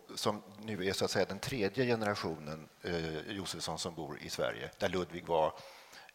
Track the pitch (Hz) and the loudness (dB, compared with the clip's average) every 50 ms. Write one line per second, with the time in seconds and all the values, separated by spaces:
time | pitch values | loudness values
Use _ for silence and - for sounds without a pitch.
0 | - - 101 - - 113 104 104 - - - 104 107 110 107 87 92 98 92 - | -16 -12 -4 0 2 2 2 2 -2 -12 -16 -10 -6 -4 -2 0 2 2 2 4
1 | 107 92 - 104 92 - 98 98 - - 139 123 98 95 - 135 127 120 120 110 | 2 2 4 4 2 2 0 -4 -4 -4 0 2 0 2 2 2 4 4 4 4
2 | 107 104 104 - - 90 80 78 76 73 78 78 76 - - - - 92 87 82 | 4 2 2 2 0 -2 -2 -4 -6 -8 -8 -8 -10 -14 -16 -8 -4 -2 0 0
3 | 82 80 80 76 73 - 107 98 92 - - 82 - 87 80 80 - 90 82 80 | 0 0 -2 -4 -4 -4 -4 -4 -4 -4 -4 -4 -4 -4 -4 -2 -4 -4 -4 -4
4 | 78 71 73 - 78 - - - 76 60 - 57 65 78 - - - 95 87 92 | -6 -6 -6 -8 -8 -6 -2 0 0 0 0 -2 -6 -8 -4 0 0 2 2 2
5 | 87 80 85 87 87 80 85 80 78 80 - - - - - - - - - - | 0 -2 -4 -6 0 4 6 6 6 6 4 0 -12 -16 -16 -18 -20 -18 -18 -20
6 | - - | -20 -20